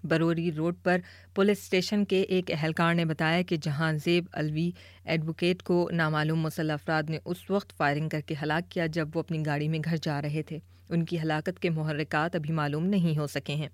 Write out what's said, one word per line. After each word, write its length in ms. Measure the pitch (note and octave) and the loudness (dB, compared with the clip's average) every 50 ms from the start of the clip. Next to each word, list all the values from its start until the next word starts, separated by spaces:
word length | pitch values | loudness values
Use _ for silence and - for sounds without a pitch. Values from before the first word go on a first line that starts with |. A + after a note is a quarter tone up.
| - | 0
بروری 480 | D3+ D#3+ D#3+ E3 E3 E3+ E3 E3 F3 D#3 | 2 2 4 4 4 2 2 0 -2 -2
روڈ 220 | D3+ D#3+ E3+ F3 - - | 0 -2 -2 -2 -2 0
پر 160 | F3+ F3 F3+ F3+ - - - - - - | 0 0 0 0 -6 -20 -20 -20 -8 0
پولیس 240 | - G3 G3+ G#3 G3 - | 2 4 4 4 2 -2
اسٹیشن 420 | - - F#3 F3+ - G#3+ G#3 G3+ | 0 0 0 0 2 0 0 2
کے 180 | G3 G3 F#3 F#3+ | 2 2 2 2
ایک 280 | - F#3 F#3 F#3 - | 2 2 0 0 0
اہلکار 440 | E3 D3 D#3 D#3+ D#3 - E3+ E3+ E3+ | -2 0 0 -2 2 2 2 4 4
نے 100 | E3+ E3+ | 2 2
بتایا 380 | D#3+ D#3+ - E3 D#3 E3 F3 F#3 | 0 0 0 2 2 2 2 2
کہ 140 | - F3 D#3+ - | 0 -2 -2 -2
جہاں 300 | D#3+ C#3+ C#3+ E3 D#3+ D#3 D3+ C#3+ | -2 -2 0 0 0 0 0 0
زیب 200 | E3+ E3+ F3 E3+ - - | 2 2 2 0 -2 -4
علوی 380 | - D3+ D#3 D3+ D#3 E3 F3 F3 - - - - - - | -4 -2 -2 0 0 -2 -2 -4 -6 -16 -20 -20 -16 -6
ایڈوکیٹ 580 | - D#3 E3 D#3 D#3+ D#3+ - - F3 F3+ F3+ - | -2 -2 -2 -2 -4 -4 0 0 0 0 0 0
کو 280 | - F3+ F3 F3 E3+ F3 | 0 2 2 2 2 2
نامعلوم 480 | E3+ D#3+ D#3 D#3 D3+ D3+ D#3 D#3+ E3 | 0 2 2 2 2 2 2 2 0
مسلح 320 | D#3+ D#3+ D3+ - D#3+ D#3 D3+ | 0 -2 -2 -2 -2 -2 -2
افراد 300 | C#3+ - - E3 D#3 D3+ D3+ | -2 -2 0 0 0 0 -2
نے 80 | D#3+ D3+ - | -4 -6 -4
اس 260 | - F3 F3 - - | -6 -8 -8 -4 -2
وقت 260 | F#3+ G3+ - - - | -2 -2 -2 -4 -4
فائرنگ 320 | - D#3+ C#3+ C#3+ D3 D#3 D#3 | 0 0 2 2 2 -2 -2
کر 120 | - D#3 | -4 -4
کے 140 | D3 - D#3+ C#3+ D3 | -4 -4 -6 -4 -2
ہلاک 280 | D3+ D3+ E3 F3 - | 0 0 0 -2 -2
کیا 160 | - F#3 E3+ | -2 -2 -2
جب 220 | E3 D#3 E3+ D#3 D3 D#3 | 0 0 -2 -4 -2 -2
وہ 60 | E3+ | -4
اپنی 260 | D#3 - E3+ D#3 D#3 | -4 -2 -4 -2 0
گاڑی 220 | D3+ D3 D3 D3+ D3+ | 0 0 0 0 0
میں 100 | D#3+ D#3+ D3+ | 0 -2 0
گھر 120 | D#3+ E3+ D#3+ - | 0 -2 -2 0
جا 200 | E3 D3 C#3+ C#3+ | -2 -2 -2 -2
رہے 200 | D3 D3 D#3 D3+ | -2 -2 -4 -4
تھے۔ 160 | - E3 D3+ - - - - - _ | -6 -8 -12 -12 -16 -20 -20 -10 _
ان 160 | F3 E3+ E3 | 0 0 0
کی 160 | D#3+ F3 E3 | 0 -2 -2
ہلاکت 400 | D#3+ D#3+ D#3 D#3 D#3 - F3 - | 0 0 0 0 0 -2 -4 -2
کے 100 | - F3 | -2 -2
محرکات 640 | E3 D#3 D#3 D#3 D3+ D3 D#3 - - D#3 D3+ E3+ - | 0 0 0 -2 -2 -2 -2 0 0 0 0 2 0
ابھی 180 | F3 D3+ D3 E3 | -2 -2 -2 -2
معلوم 340 | D#3+ D3 C#3+ C#3+ D3+ E3 | 0 0 0 0 0 0
نہیں 320 | F#3 G#3 G3 E3+ E3+ D#3 D3+ | 2 2 2 2 2 2 2
ہو 80 | D3+ | -2
سکے 280 | C#3+ - C#3+ - - C#3+ | -2 -4 -6 -4 -4 -4
ہیں۔ 140 | D3+ D#3 C3+ | -4 -4 -6